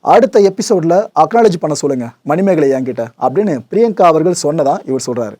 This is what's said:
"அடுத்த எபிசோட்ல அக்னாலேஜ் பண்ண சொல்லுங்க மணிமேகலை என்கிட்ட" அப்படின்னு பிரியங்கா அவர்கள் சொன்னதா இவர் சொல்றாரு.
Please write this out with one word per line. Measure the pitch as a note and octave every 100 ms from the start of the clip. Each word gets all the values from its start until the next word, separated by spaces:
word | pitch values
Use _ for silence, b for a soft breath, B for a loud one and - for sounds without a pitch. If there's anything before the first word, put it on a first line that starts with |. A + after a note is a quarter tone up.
"அடுத்த | - F#3 B3 A3+
எபிசோட்ல | G3+ F#3+ - G3 E3 F3 A3+ -
அக்னாலேஜ் | D#3 A#3 A3 E3+
பண்ண | D#3 C#3+
சொல்லுங்க | D3 C3+ A#2 _
மணிமேகலை | - D#3+ G3 E3 C#3
என்கிட்ட" | C3 B2+ A#2 A#2 _
அப்படின்னு | C3 C#3 G#3 C#3 -
பிரியங்கா | F#3+ A#3 G#3
அவர்கள் | F3+ D#3+ E3 F3
சொன்னதா | D#3 E3 C3+ F3+ -
இவர் | C3 B2+
சொல்றாரு. | B2 A2 G#2